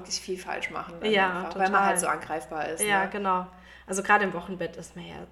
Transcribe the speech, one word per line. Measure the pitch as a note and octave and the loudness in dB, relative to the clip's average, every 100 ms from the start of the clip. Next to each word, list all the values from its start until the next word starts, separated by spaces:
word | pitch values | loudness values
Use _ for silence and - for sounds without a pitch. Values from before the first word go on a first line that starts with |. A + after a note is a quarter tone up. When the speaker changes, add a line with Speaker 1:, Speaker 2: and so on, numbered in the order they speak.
Speaker 1:
wirklich | - - | -6 -8
viel | - F#3 | -6 -8
falsch | - - - | -6 -6 -6
machen | - F3+ E3+ | -6 -8 -4
dann | G#3+ | 2
Speaker 2:
Ja, | G3+ F#3+ F3+ | 4 4 0
Speaker 1:
einfach, | E3+ F#3 | -4 0
weil | F#3+ | 4
man | G3 | 4
halt | G3 F3 | 4 4
Speaker 2:
total. | |
Speaker 1:
so | D#3+ | 2
angreifbar | D#3 - D#3+ - D#3+ D3 | 0 -2 -6 -4 -4 -4
ist, | D#3+ | -2
Speaker 2:
Ja, | G#3 G3 | 2 2
Speaker 1:
ne? | G3 | 2
Speaker 2:
genau. | G#3 G3 F#3 F3+ - - - - | 0 2 0 0 -12 -20 -16 -6
Also | F#3+ | -2
gerade | G3 G#3 | 4 6
im | G3 | 4
Wochenbett | F3 F#3 F3+ E3 - | -2 -6 -6 -6 -8
ist | E3+ F3 | -14 -14
man | E3+ | -14
ja | D#3+ F3+ | -14 -14